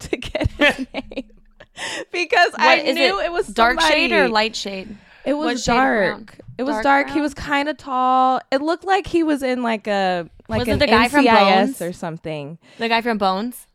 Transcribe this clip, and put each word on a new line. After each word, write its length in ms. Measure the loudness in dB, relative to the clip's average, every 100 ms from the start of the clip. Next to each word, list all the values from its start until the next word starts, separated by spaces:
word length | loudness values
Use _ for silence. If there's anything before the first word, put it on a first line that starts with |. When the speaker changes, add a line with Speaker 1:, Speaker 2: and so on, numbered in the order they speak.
Speaker 1:
to 160 | -8 -8
get 340 | -6 -4 -4
his 280 | 2 2 2
Speaker 2:
<laughs> 160 | -6
Speaker 1:
name. 360 | -12 -12 -12 -14 -18 _ -20 -20 -14 -12 -10 -8
Because 400 | -6 0 2 2 2
I 200 | 2 4
Speaker 2:
What, 80 | 2
is 80 | 0
Speaker 1:
knew 240 | 0 0
Speaker 2:
it 60 | -4
Speaker 1:
it 60 |
was 140 | -4 -2
Speaker 2:
dark 340 | 2 2 2
shade 300 | 2 2 2
or 140 | 2
Speaker 1:
somebody. 80 | 2
Speaker 2:
light 240 | 2 -2 -4
shade? 420 | -10 -10 -12 -18 _ -10
Speaker 1:
It 100 | -4
was 100 | -2
Speaker 2:
What 160 | -2 -2
shade 120 | 0
of 40 | 2
brown? 460 | 2 2 0 -2
Speaker 1:
dark. 160 | -12 -20 -16 -8
It 40 |
was 80 | -4
Speaker 2:
Dark 80 | 0
Speaker 1:
dark. 240 | 2 2 2
He 60 |
Speaker 2:
brown? 100 | -2
Speaker 1:
was 120 | -4
kinda 400 | -6 -4 -2 -2
tall. 680 | -6 -6 -2 2 2 2 0 -2
It 100 | -2
looked 220 | -2 -4
like 240 | 0 -2 0
he 160 | 0
was 220 | 0 0
in, 180 | -2 -2
like, 240 | -2 -4 -2
a, 420 | 0 0 -2 -6 -14 -6
like, 100 | -4
Speaker 2:
Was 80 | 0
it 40 |
Speaker 1:
an 60 | 2
Speaker 2:
the 60 | 4
guy 180 | 4 4
from 120 | 4
Speaker 1:
N 40 |
C 40 | 6
I 220 | 6 6
S 160 | 4 2 -2
Speaker 2:
Bones? 40 |
Speaker 1:
or 100 | -8
something. 680 | -8 -10 -10 -10 -10 -10 -14 _ -8
Speaker 2:
The 100 | -2
guy 120 | 0
from 160 | 0 0
Bones? 480 | 0 0 -4 -10 -18